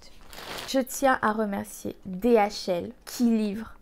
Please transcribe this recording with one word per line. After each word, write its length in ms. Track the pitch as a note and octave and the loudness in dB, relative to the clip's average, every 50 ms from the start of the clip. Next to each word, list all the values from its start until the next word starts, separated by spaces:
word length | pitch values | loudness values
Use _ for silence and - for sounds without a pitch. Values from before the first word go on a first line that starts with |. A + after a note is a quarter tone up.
Dieu. 100 | - - - - - - - - - - - - - - | -18 -20 -20 -20 -18 -18 -16 -14 -12 -12 -12 -10 -6 0
Je 100 | - C4+ | 0 0
tiens 400 | B3+ - - - C4+ C4 C4 - | 0 0 -2 2 2 2 4 4
à 120 | - A3 G#3+ | 2 0 2
remercier 600 | A3 A3 G#3 G3 G3+ G#3+ - - - - G#3 - - - | 0 0 -2 -2 -4 -6 -8 -12 -10 -10 -10 -10 -10 -10
D 280 | G3 F#3 F3+ G3 B3 A#3 | -10 -6 0 4 6 6
H 380 | A3 G3+ G#3 G3+ - - - | 6 6 4 0 -4 -4 -2
L 200 | F3+ F3 F#3 G#3+ - - _ | -2 -2 -4 -8 -12 -16 _
qui 200 | - - - B3 | -12 -2 2 2
livre 500 | A#3 A3+ A3 G#3+ G#3 G3 A3+ A3 - - - | 4 4 4 2 0 -4 -6 -10 -12 -16 -20